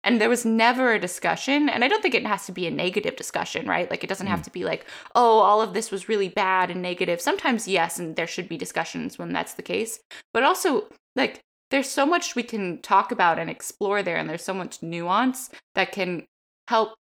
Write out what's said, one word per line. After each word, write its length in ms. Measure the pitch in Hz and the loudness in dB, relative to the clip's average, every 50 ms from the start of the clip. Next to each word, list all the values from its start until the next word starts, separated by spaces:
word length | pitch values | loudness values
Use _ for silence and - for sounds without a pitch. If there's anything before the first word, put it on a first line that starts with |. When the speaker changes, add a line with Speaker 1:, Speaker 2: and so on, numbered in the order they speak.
Speaker 1:
And 200 | - - 247 226 | 2 2 2 4
there 80 | 214 233 | 4 4
was 160 | 247 233 233 | 2 2 2
never 480 | 226 220 226 226 233 247 254 262 247 220 | 2 4 6 6 4 4 4 2 2 2
a 60 | 202 | 2
discussion, 680 | 180 180 - - - 175 165 165 - 262 269 294 302 | 0 -4 -6 -2 -2 -2 -2 0 0 0 2 2 2
and 160 | 277 - 226 240 | 2 2 2 2
I 60 | 277 | 2
don't 120 | 403 427 | 2 2
think 140 | 427 339 233 | 2 0 0
it 100 | 185 - | 0 0
has 200 | 214 208 196 - | 0 -2 -4 -4
to 80 | - 180 | -10 -6
be 120 | 180 180 | -4 -4
a 40 | 165 | -4
negative 460 | - 143 170 185 190 208 - 170 170 | -2 -2 -2 0 -2 -2 -2 -2 -6
discussion, 500 | - - - - - - - - - - | -6 -12 -6 -6 -6 -6 -4 -6 -6 -2
right? 220 | - 175 175 180 175 | -2 -2 -2 0 -2
Like, 140 | 180 - - | -4 -8 -6
it 20 | |
doesn't 200 | 180 190 190 196 | -8 -6 -6 -2
have 120 | 196 180 165 | -4 -4 -4
Speaker 2:
Mm. 40 | 160 | -4
Speaker 1:
to 60 | - | -8
be 120 | - 180 185 | -10 -6 -4
like, 220 | 180 160 160 - - - - - - _ | -4 -4 -4 -8 -16 -18 -18 -18 0 _
"Oh, 260 | 240 247 233 220 220 | 6 6 8 8 8
all 220 | 196 196 208 214 | 8 8 6 4
of 120 | 220 202 180 | 4 0 -2
this 180 | 220 220 - | -4 -4 -4
was 160 | 214 196 - | -8 -8 -4
really 220 | - 220 208 196 180 | -2 0 0 0 0
bad 420 | - 214 196 190 190 185 180 180 | 0 0 0 2 2 2 2 0
and 100 | 175 180 | -2 -4
negative." 380 | 180 180 180 180 185 175 170 170 | -4 -4 -2 -2 0 0 0 0
Sometimes, 480 | - 185 381 392 - - 247 220 - | 0 -2 -2 0 0 0 0 0 0
yes, 320 | 185 190 175 165 170 - - | 0 2 2 2 0 -2 -6
and 160 | 175 160 160 | -6 -6 -4
there 120 | 175 165 | -4 -4
should 200 | 170 - - 175 | -4 -6 -8 -8
be 80 | - 165 | -8 -8
discussions 600 | 147 175 - - - 165 - - - - - - - | -8 -8 -4 -4 -4 -4 -4 -6 -8 -8 -8 -8 -10
when 140 | 170 170 175 | -8 -4 -2
that's 220 | 165 - - - | -4 -4 -4 -8
the 60 | - | -14
case. 380 | - - 180 190 226 226 - - _ _ - - - _ - | -8 -4 -4 -4 -4 -4 -8 -14 _ _ -20 -20 -20 _ 0
But 100 | 220 254 | 2 4
also, 440 | 294 370 370 - 359 277 220 - - - _ _ _ _ | 4 2 2 0 2 2 0 -2 -4 -18 _ _ _ _
like, 240 | 254 262 - - - _ _ _ _ _ _ | -2 -2 -2 -2 -10 _ _ _ _ _ _
there's 200 | - 277 262 269 | -2 0 0 0
so 160 | - - 277 | 0 0 2
much 300 | 294 349 339 - - - | 2 2 0 -2 -2 -4
we 80 | 247 226 | -4 -4
can 380 | 240 233 214 196 180 165 151 | -4 -6 -6 -4 -4 -6 -8
talk 300 | - - 202 190 208 - | 0 4 4 4 4 2
about 280 | 240 220 185 170 160 156 | 0 2 4 4 4 2
and 100 | 165 170 | -2 -6
explore 520 | 165 - - - - _ 208 196 202 208 | -8 -10 -12 -14 -8 _ -2 0 0 0
there, 140 | 196 180 165 | 0 0 -2
and 140 | 165 156 151 | -2 -4 -4
there's 160 | 156 170 - | -6 -8 -6
so 80 | - 190 | -6 -6
much 280 | 190 175 165 - - | -6 -6 -8 -10 -10
nuance 680 | - 165 170 170 170 175 185 214 254 262 254 - - - - - _ _ _ | -8 -8 -6 -6 -2 0 2 2 2 2 0 -2 -10 -14 -16 -20 _ _ _
that 160 | - 185 185 | -2 -2 -2
can 340 | - 196 185 180 175 165 - _ _ _ _ _ _ _ _ - | -2 -4 -4 -2 -4 -6 -8 _ _ _ _ _ _ _ _ 0
help 260 | 240 220 220 214 - _ | 2 2 2 2 -4 _